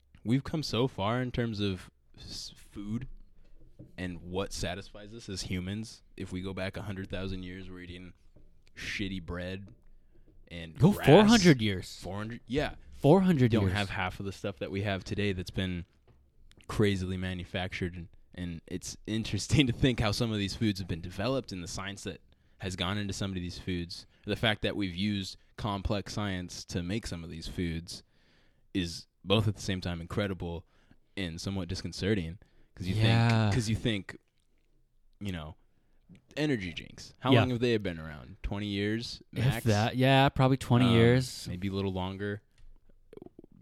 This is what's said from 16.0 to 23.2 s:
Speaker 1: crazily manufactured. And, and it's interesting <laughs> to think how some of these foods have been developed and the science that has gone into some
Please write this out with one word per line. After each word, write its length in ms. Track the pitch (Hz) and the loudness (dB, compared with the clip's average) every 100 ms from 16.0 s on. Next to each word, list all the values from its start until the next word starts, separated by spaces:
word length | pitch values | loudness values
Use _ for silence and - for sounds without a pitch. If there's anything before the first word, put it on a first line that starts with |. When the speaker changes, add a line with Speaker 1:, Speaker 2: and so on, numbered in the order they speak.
| _ - _ _ - - - | _ -20 _ _ -20 -20 -10
Speaker 1:
crazily 500 | - 104 95 92 92 | 2 2 4 -2 -2
manufactured. 800 | 92 92 85 98 92 - 92 87 | -4 -6 -6 -6 -4 -4 -6 -6
And, 120 | 85 - - - | -14 -18 -20 -10
and 260 | 90 82 - | -8 -8 -10
it's 280 | 90 - - - | -10 -10 -12 -4
interesting 600 | 110 107 101 - 143 131 | -4 -2 -4 2 4 4
<laughs> 0 | |
to 60 | |
think 260 | 123 135 117 | 4 2 4
how 120 | 110 | 0
some 200 | 101 117 | 0 0
of 60 | 107 | 0
these 180 | 98 - | -2 0
foods 240 | 110 98 | 0 0
have 80 | 90 | -4
been 140 | 85 | -6
developed 500 | 90 92 113 135 - | -6 -6 -2 -2 -4
and 100 | 92 | -10
the 40 | 85 | -8
science 360 | - 95 98 | -8 -8 -8
that 180 | 101 80 _ _ _ _ | -10 -12 _ _ _ _
has 160 | 95 90 | -8 -2
gone 220 | 87 104 | -2 0
into 160 | 101 | -2
some 180 | - | -4